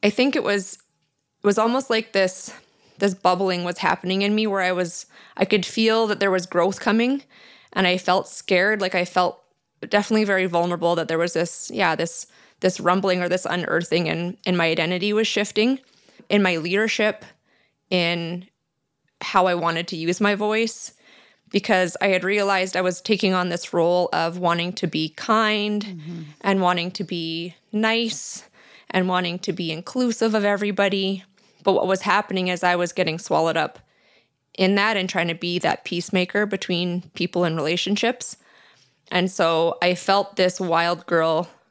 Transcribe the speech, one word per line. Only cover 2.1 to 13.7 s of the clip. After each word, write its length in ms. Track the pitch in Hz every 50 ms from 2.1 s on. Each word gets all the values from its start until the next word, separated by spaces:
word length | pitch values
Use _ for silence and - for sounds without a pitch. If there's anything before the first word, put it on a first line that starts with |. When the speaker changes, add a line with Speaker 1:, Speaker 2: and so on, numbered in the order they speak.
| _
Speaker 1:
this, 400 | 196 190 185 185 - - - - - _ _ _ _ _ _ _ -
this 160 | 196 202 185
bubbling 500 | 185 _ 180 180 175 196 190 185 175 175
was 140 | 175 180 -
happening 440 | - 170 170 170 - 180 185 190 196
in 120 | 202 208
me 120 | 214 220
where 160 | 214 196 196 185
I 100 | 180 185
was, 340 | 180 180 170 165 - - _ _ - - - -
I 80 | - -
could 200 | 190 - 208 175
feel 420 | - - - 220 220 220 226 226 214
that 120 | 208 -
there 100 | 202 196
was 160 | 185 185 175
growth 340 | 180 - 175 170 185 190 -
coming, 420 | - 240 208 220 233 247 269 277 - _ _ - - - - - _ _ -
and 140 | - 190
I 120 | 180 180 185
felt 300 | 185 - 180 185 - -
scared. 520 | - - - - 196 180 185 202 214 208
Like, 140 | 202 185 -
I 100 | 185 175
felt 380 | 175 - 190 180 175 - - _ _ _ _ _ _ _ _ - -
definitely 360 | - 208 202 - 226 214 214
very 220 | 202 202 190 185
vulnerable, 480 | 185 170 170 170 175 175 165 147 170 175
that 140 | 170 165 -
there 100 | 165 165
was 140 | 170 175 -
this, 380 | 165 175 175 - - - - -
yeah, 220 | 233 196 170 160
this, 320 | - 160 170 - - - _ _ _ - _ _ _
this 200 | - 185 180 -
rumbling 420 | - 175 180 190 190 196 180 180 180
or 60 | 175
this 180 | 180 185 185
unearthing, 600 | - - 180 170 -